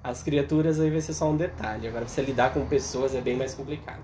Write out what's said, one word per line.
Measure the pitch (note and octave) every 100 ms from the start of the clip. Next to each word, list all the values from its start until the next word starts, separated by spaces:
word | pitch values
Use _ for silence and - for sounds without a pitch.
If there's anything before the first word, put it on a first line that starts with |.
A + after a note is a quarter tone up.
As | B2+ A#2+
criaturas | - C#3+ C#3+ D#3 D#3+ D#3
aí | D#3
vai | D#3
ser | D#3
só | D#3 D#3
um | D3+
detalhe. | F3 - A2 A2 A2+
Agora, | A#2 A#2
você | -
lidar | C3 B2 B2+
com | D3 B2+
pessoas | C#3+ - B2+ C3+
é | C3
bem | B2 B2
mais | C3
complicado. | - C3+ D3 - -